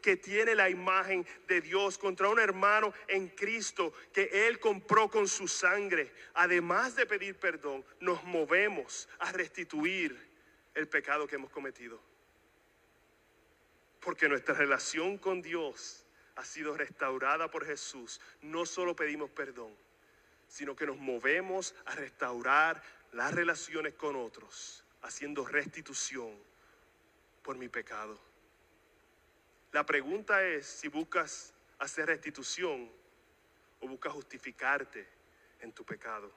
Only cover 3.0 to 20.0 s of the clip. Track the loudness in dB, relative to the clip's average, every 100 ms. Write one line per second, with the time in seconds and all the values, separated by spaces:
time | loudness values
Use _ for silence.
3 | -2 -2 -2 -4 -4 -2 -4 -2 -2 -2
4 | -4 0 2 4 4 4 2 0 6 6
5 | 8 4 4 0 -2 2 4 4 2 0
6 | 0 -6 -6 4 6 6 4 2 2 2
7 | 2 2 -2 -2 -2 0 -4 -6 -10 -4
8 | -2 -2 0 0 4 4 4 0 -6 -10
9 | -12 -6 -6 -2 -4 -4 -6 -2 0 0
10 | -2 -6 -18 _ _ _ _ -6 0 -2
11 | 0 -2 -2 -6 -8 -10 -10 -12 -16 -18
12 | _ _ _ _ _ _ _ _ _ _
13 | _ _ _ _ _ _ _ _ _ _
14 | -6 2 2 2 0 2 4 2 0 -2
15 | -2 -2 -2 -2 -4 -4 -4 -6 -14 -16
16 | _ _ _ -14 -12 -8 -6 -4 -6 -2
17 | -2 0 2 2 0 -4 -6 -6 -8 -12
18 | -14 -14 -16 -18 -8 -4 -4 -2 -2 0
19 | -2 -2 -6 -6 -8 -8 -16 -16 _ _